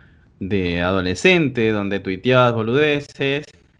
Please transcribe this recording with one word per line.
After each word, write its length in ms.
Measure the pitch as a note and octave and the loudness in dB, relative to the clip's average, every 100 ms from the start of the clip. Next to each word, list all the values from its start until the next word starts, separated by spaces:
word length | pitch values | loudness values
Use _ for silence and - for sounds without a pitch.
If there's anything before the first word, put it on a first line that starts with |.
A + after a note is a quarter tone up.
| - _ _ - | -20 _ _ -12
de 420 | F#2+ G2 F2+ F2 | -4 -2 0 0
adolescente, 880 | F2+ F#2+ F2+ F#2 F#3 F3+ C#3+ B2 A2 | 0 0 -2 0 2 4 2 0 0
donde 280 | G#2+ G2+ G2 | 0 -2 -4
tuiteabas 540 | G2 F#2 B2 B2+ B2 | -4 -4 2 4 4
boludeces, 920 | A2+ A2 C3 D3+ C#3+ C#3+ - C#3 C#3+ - - _ | 2 0 0 0 0 -6 -6 -4 -4 -8 -18 _